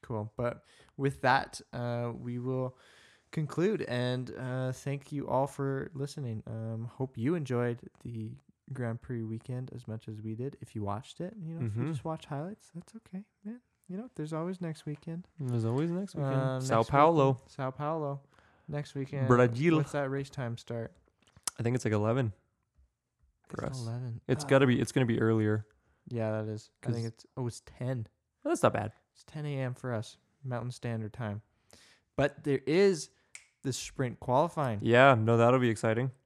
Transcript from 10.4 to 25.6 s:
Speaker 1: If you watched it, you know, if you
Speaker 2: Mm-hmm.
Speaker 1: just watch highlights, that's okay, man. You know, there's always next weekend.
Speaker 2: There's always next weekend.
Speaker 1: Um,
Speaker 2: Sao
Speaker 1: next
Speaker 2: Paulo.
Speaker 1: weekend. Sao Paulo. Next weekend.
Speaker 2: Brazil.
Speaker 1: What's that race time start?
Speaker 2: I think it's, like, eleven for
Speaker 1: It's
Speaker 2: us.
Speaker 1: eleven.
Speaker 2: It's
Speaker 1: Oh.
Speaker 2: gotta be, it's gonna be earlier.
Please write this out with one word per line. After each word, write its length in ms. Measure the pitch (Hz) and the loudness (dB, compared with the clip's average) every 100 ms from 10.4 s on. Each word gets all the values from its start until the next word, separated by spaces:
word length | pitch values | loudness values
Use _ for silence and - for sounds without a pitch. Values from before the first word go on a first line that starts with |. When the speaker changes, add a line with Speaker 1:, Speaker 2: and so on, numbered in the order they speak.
| 131 - | -8 -8
Speaker 1:
If 140 | - 110 | -12 -6
you 80 | |
watched 360 | 101 101 - - | -4 -4 -8 -10
it, 160 | 175 226 | -10 -8
you 180 | 160 165 | -10 -6
know, 100 | 120 | -4
if 100 | 107 | -2
you 60 | |
Speaker 2:
Mm-hmm. 100 | 135 | -2
Speaker 1:
just 140 | 151 165 | -4 -6
watch 200 | 160 - | -8 -8
highlights, 420 | 143 170 214 _ | -8 -8 -12 _
that's 220 | 170 - 226 | -18 -16 -20
okay, 280 | _ 185 208 _ | _ -14 -14 _
man. 160 | 208 240 _ _ _ | -14 -14 _ _ _
You 80 | 185 | -10
know, 120 | 247 - | -10 -10
there's 160 | 151 | -6
always 300 | 160 170 185 | -4 -4 -4
next 240 | 170 156 - | -6 -8 -8
weekend. 420 | 143 - 165 - _ | -10 -8 -12 -12 _
Speaker 2:
There's 260 | 131 120 113 | -2 0 0
always 240 | 123 165 | 0 0
next 260 | 175 196 - | -2 -6 -4
weekend. 200 | 139 135 | -2 0
Speaker 1:
Um, 260 | 131 131 | 0 -2
Speaker 2:
Sao 160 | 131 113 | 0 2
Speaker 1:
next 120 | 113 | 4
Speaker 2:
Paulo. 420 | 143 156 165 135 | 6 8 8 4
Speaker 1:
weekend. 180 | 127 - | 2 -4
Sao 220 | - 131 | -8 -6
Paulo. 500 | 131 147 165 147 139 139 _ _ _ - | -6 -6 -4 -4 -6 _ _ _ _ -8
Next 260 | 147 147 139 | -8 -6 -8
weekend. 320 | 131 143 127 | -6 -2 6
Speaker 2:
Brazil. 500 | 123 123 117 160 156 | 8 8 6 4 4
Speaker 1:
What's 140 | 147 | 2
that 180 | 147 139 | -2 -2
race 200 | 139 139 | -4 -6
time 260 | - 123 117 | -6 -6 -8
start? 360 | - 117 113 - _ _ _ _ - - | -8 -8 -8 -12 _ _ _ _ -12 -2
Speaker 2:
I 40 | |
think 120 | 117 123 | 0 0
it's, 80 | |
like, 100 | 110 | 2
eleven 380 | 107 104 123 117 - _ _ _ _ _ _ _ _ _ _ _ | 2 2 2 0 -4 _ _ _ _ _ _ _ _ _ _ _
for 180 | - - | -8 -8
Speaker 1:
It's 60 | 131 | -6
Speaker 2:
us. 20 | 113 | -8
Speaker 1:
eleven. 360 | 120 123 113 - | -6 -8 -10 -2
Speaker 2:
It's 180 | 131 - | -2 4
Speaker 1:
Oh. 20 | |
Speaker 2:
gotta 200 | 135 135 | 4 6
be, 120 | 123 | 4
it's 120 | 120 | 2
gonna 120 | - 123 | 0 2
be 140 | 113 | 2
earlier. 460 | 110 113 107 107 | 4 4 2 0